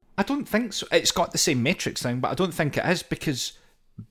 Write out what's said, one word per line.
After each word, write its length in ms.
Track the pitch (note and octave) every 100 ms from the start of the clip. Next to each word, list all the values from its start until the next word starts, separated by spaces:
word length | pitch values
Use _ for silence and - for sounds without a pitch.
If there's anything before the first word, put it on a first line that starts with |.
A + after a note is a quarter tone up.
| _ -
I 40 |
don't 220 | G3+ C#4+ -
think 260 | A#3+ A#3+
so. 120 | - -
It's 200 | E3 -
got 200 | - E3+
the 60 | E3
same 240 | - C3
Matrix 400 | A#2+ F#3+ - -
thing, 160 | B2 B2
but 100 | B2+
I 60 | C3
don't 180 | F#3
think 240 | - D3+ B2+
it 80 | C#3+
is, 160 | F3
because 520 | - - E3 B2+ - - - _ _ - -